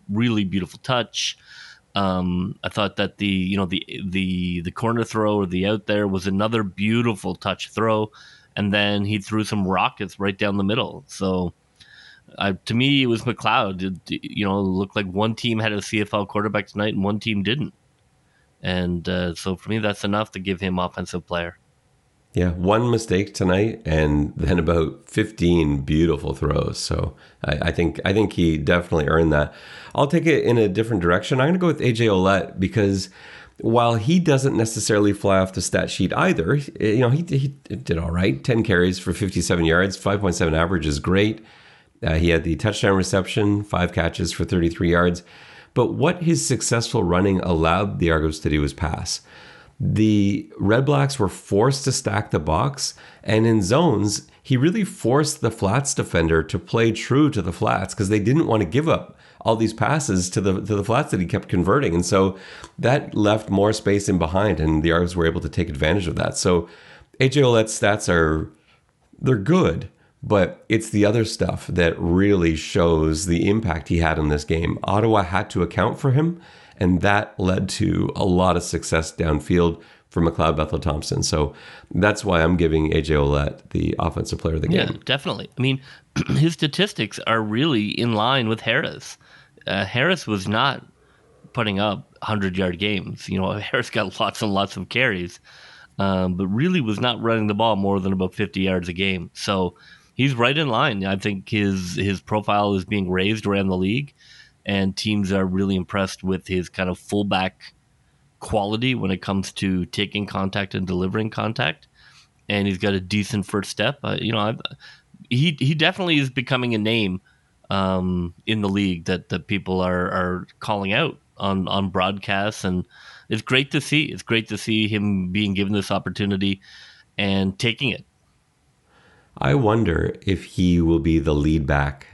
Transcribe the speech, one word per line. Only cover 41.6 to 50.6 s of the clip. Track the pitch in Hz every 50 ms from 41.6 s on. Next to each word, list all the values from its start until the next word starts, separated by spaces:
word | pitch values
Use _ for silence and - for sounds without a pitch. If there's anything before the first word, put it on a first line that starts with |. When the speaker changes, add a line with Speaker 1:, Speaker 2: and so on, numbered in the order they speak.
| - - - - _ _ _ _ -
Speaker 2:
Uh, | 80 80
he | 80 87 85
had | 82 80 82
the | 85 80 73
touchdown | - 107 98 - - 101 98 95
reception, | 90 - - 95 92 - - 117 104 104 104 101 101
five | - - 87 90 87 -
catches | - 82 82 - - 90 85 -
for | - 87
thirty-three | - 98 90 85 85 - - 90 85
yards. | 85 85 87 90 85 - - - - - - - - - - - -
But | 131 117 - 110
what | 110 135 170 180 180 165
his | 170 160 135 -
successful | - 127 - - - 117 117 117 - - 110
running | 92 85 87 90 95 101 95 92
allowed | - 87 85 80 80 80 85 95 104 101 98 95
the | 87 82
Argos | 80 78 78 78 76 -
to | - 76
do | 76 76
was | 73 71 -
pass. | - - 78 82 85 87 - - - - - - - - - - - - - _ -
The | 95 95 98 101 107 110 104 104 101 101 101 - - - -
Red | -